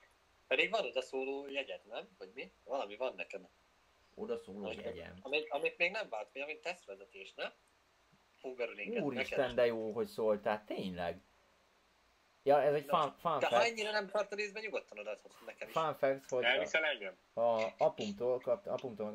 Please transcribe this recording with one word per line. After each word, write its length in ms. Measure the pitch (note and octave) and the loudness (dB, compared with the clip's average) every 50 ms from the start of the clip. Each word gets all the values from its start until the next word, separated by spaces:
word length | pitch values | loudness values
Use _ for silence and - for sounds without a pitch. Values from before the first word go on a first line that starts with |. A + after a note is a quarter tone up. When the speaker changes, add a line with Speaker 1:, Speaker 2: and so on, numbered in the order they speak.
| - - _ _ _ _ _ _ _ | -20 -20 _ _ _ _ _ _ _
Speaker 1:
Pedig 240 | - C3+ C#3 E3 F3+ | 0 2 2 2 2
van 140 | G3+ A3 E3+ | 2 0 -2
oda 160 | B2+ - C3 B2+ | -2 -2 -4 -4
szóló 460 | - - C3+ C3 C3+ C#3 C#3 C#3+ C#3 | -2 -2 -4 -2 -2 -4 -6 -6 -6
jegyed, 320 | C3+ C#3 C3+ - F#2 - - | -6 -6 -6 -6 -8 -12 -12
nem? 220 | G2+ A2 C#3 E3 - _ - | -10 -10 -10 -10 -12 _ -18
Vagy 120 | G2 F#2+ F#2+ | -18 -14 -12
mi? 180 | B2+ D#3+ F#3+ - _ _ | -12 -14 -14 -16 _ _
Valami 320 | A2 B2+ C#3 A#2 G2+ G#2 | -6 -4 -4 -4 -4 -6
van 180 | G#2+ B2+ C3 - | -4 -4 -4 -4
neked. 340 | - - - - G2 F2+ - _ _ _ _ _ _ _ _ _ _ _ _ _ | -6 -8 -10 -10 -12 -14 -16 _ _ _ _ _ _ _ _ _ _ _ _ _
Speaker 2:
Oda 220 | - G#2+ A2+ A#2 A2+ | -8 -6 -4 -4 -4
szóló 260 | - - F#2+ G#2 G2+ | -6 -8 -10 -8 -8
Speaker 1:
Amit, 180 | G#2+ G#2+ G2+ G2+ | -8 -8 -8 -8
Speaker 2:
jegyem. 360 | - F#2 F2 E2 E2+ F2 F#2 G2 | -8 -8 -8 -10 -12 -14 -14 -6
Speaker 1:
amit, 240 | C3 C#3 D3+ D3+ - | -4 -2 -2 -2 -2
amit 280 | C#3+ C#3+ D#3+ E3 - - | -4 -4 -4 -4 -2 0
még 120 | F3 F3 | 0 0
nem 180 | F#3+ A3 G3+ - | 0 -2 -6 -6
vált, 200 | - G#2+ G#2 - - | -6 -8 -8 -8 -10
vagy 100 | C3+ C#3+ | -10 -8
amit 180 | D3 D3+ - | -8 -10 -8
tesztvezetés, 760 | - E3 F3+ - - - G2 F#2+ G2 - - G2 F#2+ - - | -8 -8 -8 -8 -12 -16 -16 -16 -16 -18 -18 -18 -18 -16 -10
nem? 180 | - E3 G#3 - _ _ _ _ _ _ _ _ _ _ _ _ _ _ _ _ _ | -8 -8 -8 -8 _ _ _ _ _ _ _ _ _ _ _ _ _ _ _ _ _
Hungaroringen 600 | - C3+ B2+ B2 A#2+ A#2 G2+ G2+ G#2 G3 A#3 - D3+ | -10 -8 -6 -4 -4 -4 -4 -6 -8 -4 -2 -2 -2
Speaker 2:
Úristen, 360 | C#3+ C3 A#2+ C3 - - - | 0 0 -2 -2 0 2 2
Speaker 1:
neked. 160 | C3+ B2 A#2+ | 2 2 4
Speaker 2:
de 120 | B2 B2 | 4 4
jó, 260 | A#2+ A#2 A2+ A2 A2 G#2 | 4 4 2 -2 -2 -2
hogy 140 | A#2 A2 | -2 -2
szóltál, 580 | G2+ - - A2+ G#2+ G#2 G2+ - A#2 G#2+ G#2+ - | -2 -2 2 4 4 4 4 2 0 0 0 -2
tényleg. 560 | - E4 - A2 F#2+ F2+ F2 F2 E2+ E2+ - - _ _ _ _ _ _ _ _ _ _ _ _ _ _ _ _ _ _ _ _ _ _ _ - | -6 -6 -4 -4 -4 -4 -2 -2 -2 -2 -4 -10 _ _ _ _ _ _ _ _ _ _ _ _ _ _ _ _ _ _ _ _ _ _ _ 4
Ja, 200 | C3+ C#3 D3 C3 | 6 8 8 8
ez 120 | D3+ C#3+ | 6 4
egy 120 | D3+ C#3+ | 4 2
Speaker 1:
Na, 140 | C#3+ D#3+ E3 D3+ | 2 2 4 4
Speaker 2:
fun, 100 | C3+ - - | 2 0 -2
fun 200 | - E3+ D#3 C#3 | -2 0 2 2
Speaker 1:
de 80 | D3 | 4
ha 80 | - A#2 | 6 6
Speaker 2:
fact. 120 | - A#3 A#3 | 6 6 6
Speaker 1:
ennyire 200 | A3+ A3 G#3 G#3+ | 2 0 -2 0
nem 160 | G#3+ G#3+ G3+ F#3 | 0 -2 -2 0
tartod 300 | - G#3+ G3+ G3+ G#3 G3+ | 0 -2 -2 -2 -2 -4
észbe, 220 | G#3 G3+ F#3+ A3 | -4 -4 -6 -8
nyugodtan 380 | A3 G#3 D#3 A2 - - G#2+ G#2 | -6 -4 -4 -6 -6 -8 -10 -10
odaadhatod 480 | G#2 G#2 G#2 - - - - - - | -8 -8 -8 -8 -10 -16 -20 -18 -16
nekem 220 | A2+ G#2+ - - - | -16 -14 -12 -12 -4
is. 60 | - | -2
Speaker 2:
Fun 200 | D#3+ D#3+ D#3 C#3 | 0 0 0 2
fact, 340 | - - C3+ C3+ C3+ - - | 2 2 2 2 2 -2 -2
hogy 160 | - B2 B2+ | 0 2 4
Speaker 3:
Elviszel 400 | A#2+ C3 D3 - - - D#3+ D#3+ | 4 4 4 4 2 2 2 2
engem? 320 | D3+ C#3 A2+ G2+ F#2+ F#2 - _ _ _ | 2 0 -2 -4 -8 -10 -12 _ _ _
Speaker 2:
a 400 | A2+ A#2 A#2+ A#2 A2 A2 A2+ - - | 2 4 4 4 4 2 0 2 4
apumtól 600 | C#3+ D#3 - - B2 G#2 G2+ G2+ A#2+ B2+ B2+ B2 | 4 4 4 2 -2 -6 -4 0 0 2 2 2
kapt-, 260 | - - A#2+ A2+ - | 2 0 0 0 0
apumtól 400 | - A#2+ B2 - B2+ A2+ G2+ G#2+ G#2+ | -2 -4 -4 -4 -6 -6 -6 -6 -4
meg 40 | G#2 | -4